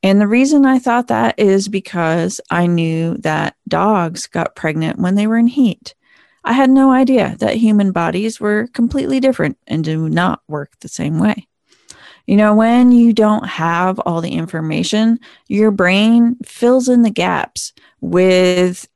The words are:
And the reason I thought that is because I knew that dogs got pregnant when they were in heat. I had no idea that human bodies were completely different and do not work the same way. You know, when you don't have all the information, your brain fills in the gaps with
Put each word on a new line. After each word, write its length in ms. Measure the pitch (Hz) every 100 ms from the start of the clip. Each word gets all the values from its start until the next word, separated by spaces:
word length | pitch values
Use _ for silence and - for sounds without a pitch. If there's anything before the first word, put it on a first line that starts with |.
And 160 | 190 202
the 80 | 202
reason 360 | 233 269 294
I 140 | 269 262
thought 300 | - 240 247
that 280 | 226 226 -
is 260 | 208 196 196
because 720 | 202 - 180 160 165 175 - -
I 160 | 170 175
knew 480 | 170 165 160 165 -
that 380 | 160 156 156 _ -
dogs 600 | 165 196 208 170 175 -
got 260 | 170 165
pregnant 460 | - 160 156 160 -
when 160 | 180 196
they 100 | 214
were 120 | 226
in 100 | 233
heat. 480 | 262 240 - - _ _ _ _ _ -
I 60 |
had 160 | 247 262
no 220 | 269 269
idea 460 | 254 262 254 185 -
that 180 | 220 220
human 340 | 220 208 196
bodies 480 | 185 165 175 220 220
were 300 | 208 208 240
completely 440 | - 240 277 269 269
different 380 | 262 247 151 - _
and 160 | 160
do 280 | 160 160 160
not 320 | 160 180 - _
work 260 | 151 147 _
the 80 | -
same 300 | - 151 160
way. 300 | 208 208 - _ _ _ _ - - - -
You 100 | 202
know, 180 | 214
when 380 | 208 226 240 247
you 220 | 240 233
don't 320 | 220 214 214 -
have 520 | - 165 170 185 190
all 200 | - 165
the 140 | 170
information, 880 | 160 160 165 156 156 180 208 226 233 - _ _
your 220 | 202 214
brain 680 | 196 180 190 214 233 233 247
fills 460 | - - 240 262 247
in 100 | 240
the 80 | 233
gaps 640 | 202 180 170 - - - _ _ _
with 840 | 165 175 185 185 185 180 180 180 -